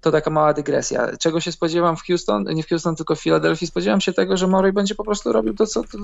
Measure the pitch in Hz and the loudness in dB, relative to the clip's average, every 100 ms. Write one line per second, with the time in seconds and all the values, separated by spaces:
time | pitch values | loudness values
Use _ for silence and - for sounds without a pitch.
0 | 160 156 151 156 151 147 143 139 127 131 | 2 2 2 2 4 2 0 -2 0 -2
1 | 117 - 170 160 170 160 170 165 170 160 | -2 0 -2 0 -4 -4 -2 2 0 0
2 | - 175 - 208 196 160 156 165 170 160 | -2 -2 0 -2 0 -4 -2 -2 -2 -4
3 | 160 156 - 160 160 165 170 - 185 202 | -2 -2 2 2 2 0 -4 -4 0 2
4 | 196 185 190 190 185 190 190 190 196 208 | 0 0 0 2 2 4 2 2 -2 -4
5 | 208 208 - 214 220 208 220 - 240 208 | -4 -4 0 0 0 0 0 0 -6 -10